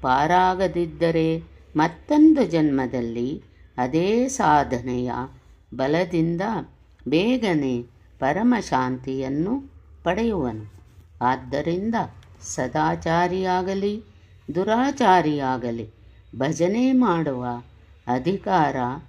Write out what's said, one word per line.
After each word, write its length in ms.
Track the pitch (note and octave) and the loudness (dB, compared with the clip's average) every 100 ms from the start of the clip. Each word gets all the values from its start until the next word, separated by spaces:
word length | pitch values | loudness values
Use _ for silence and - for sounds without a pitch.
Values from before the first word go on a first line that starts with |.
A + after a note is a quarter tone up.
ಪಾರಾಗದಿದ್ದರೆ 1500 | C3+ B2+ D3+ F3+ F#3 F#3 F#3+ E3+ E3+ D3+ E3 E3 D#3+ D#3+ E3 - - D3+ | 2 2 4 4 4 2 -2 -2 -4 -2 0 2 0 -2 -6 -20 -8 0
ಮತ್ತೊಂದು 680 | D#3+ E3 - D4+ D#4 D4+ | 0 -2 0 6 8 8
ಜನ್ಮದಲ್ಲಿ 1000 | G#3 E3 D3+ C3+ B2+ B2+ A#2 A#2 A#2+ F3 - _ - - | 4 2 2 2 -2 -2 -4 -4 -6 -6 -12 _ -18 -4
ಅದೇ 500 | B2+ D#3 F#3 A3 B3+ | -2 0 0 0 0
ಸಾಧನೆಯ 840 | B3+ F#3+ D3+ C3 B2 B2 B2 B2 B2 C3 - _ - _ A#2+ | 0 4 4 4 -2 -4 -4 -4 -6 -8 -12 _ -20 _ -6
ಬಲದಿಂದ 680 | C3 D#3 F3+ F3 E3 E3+ G3+ G#3+ - - _ _ - | -2 0 0 0 -2 -2 -4 -6 -8 -18 _ _ 0
ಬೇಗನೆ 760 | D3+ G#3 B3+ G#3+ D#3+ C3+ B2 A#2+ _ _ - | 0 2 0 2 0 0 -2 -6 _ _ -4
ಪರಮಶಾಂತಿಯನ್ನು 1500 | C3+ D#3 A#3 B3 F3 B2+ B2+ B2+ C3 C3 C3+ C#3 F3 C4+ C#4 - - - | -2 2 2 2 0 0 0 -4 -6 -6 -4 -2 -2 -4 -8 -20 -20 -8
ಪಡೆಯುವನು. 680 | - F#3 A#3 G3+ B2+ A2 G#2+ - - - - - | -4 -2 -2 -2 -4 -6 -14 -20 -20 -20 -20 -2
ಆದ್ದರಿಂದ 760 | B2 C3 B2+ C#3 D3+ F3 G#3 A3+ D3+ - - - | 0 0 -2 -6 -2 -4 -2 -4 -4 -10 -20 -20
ಸದಾಚಾರಿಯಾಗಲಿ 1600 | - - C3 D3+ D#3 E3 E3 E3 F3+ F#3 F#3 F3+ F#3 G3 G3+ G#3 - - - - - D3+ | -14 -6 -4 0 -2 -2 -2 0 0 -2 -2 -2 -2 -2 -4 -6 -12 -20 -20 -20 -8 -4
ದುರಾಚಾರಿಯಾಗಲಿ 1300 | F#3+ A3 C4+ C#4 A#3 F#3 D#3 D3 C3 C3 A#2+ A#2 G#2+ - - - - A2 | 0 0 0 2 4 6 4 0 -2 -2 -4 -6 -8 -14 -20 -20 -20 -4
ಭಜನೆ 540 | C3 D#3 E3+ G#3+ B3+ | -4 0 0 2 2
ಮಾಡುವ 540 | B3+ B3 E3+ D#3 C3 B2 A#2+ B2+ - - - - | 4 4 2 0 -4 -6 -8 -12 -20 -20 -20 -4
ಅಧಿಕಾರ 680 | B2 C#3 G3 G3+ F#3+ D3 C3+ B2 C#3 | -2 -2 -4 0 2 2 0 -4 -6